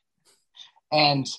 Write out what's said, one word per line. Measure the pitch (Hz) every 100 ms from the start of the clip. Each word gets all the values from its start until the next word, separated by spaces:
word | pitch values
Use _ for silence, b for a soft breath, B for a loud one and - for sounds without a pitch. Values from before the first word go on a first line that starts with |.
| _ _ _ _ _ B B B -
And | 151 147 139 127